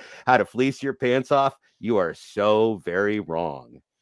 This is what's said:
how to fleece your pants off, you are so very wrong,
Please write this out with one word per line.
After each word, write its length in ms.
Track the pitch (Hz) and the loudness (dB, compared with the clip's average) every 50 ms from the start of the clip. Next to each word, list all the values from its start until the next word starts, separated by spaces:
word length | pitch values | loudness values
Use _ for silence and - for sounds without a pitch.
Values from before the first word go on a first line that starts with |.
| - - - - - - | -8 -18 -20 -8 0 2
how 80 | 127 | 2
to 80 | 120 98 | 2 2
fleece 360 | - - 113 131 135 135 - | 0 0 -2 0 0 -2 -4
your 140 | - 139 127 | -6 -6 -6
pants 380 | - - 123 123 135 131 - 147 | -4 -2 0 0 0 0 2 2
off, 240 | 139 139 135 - _ _ _ _ _ | 2 2 0 -2 _ _ _ _ _
you 160 | - 107 117 | -4 0 0
are 180 | 101 90 82 76 | 2 0 0 -4
so 640 | - - - - 104 101 104 107 107 110 113 110 92 78 | -8 -16 -12 -6 -2 0 2 2 2 2 0 0 -4 -6
very 340 | 87 87 92 101 104 107 107 | -4 -2 -2 0 0 -2 -4
wrong, 640 | 98 76 80 82 85 80 71 67 62 58 - - _ _ _ _ | -6 -4 -4 -4 -4 -4 -6 -10 -14 -20 -20 -20 _ _ _ _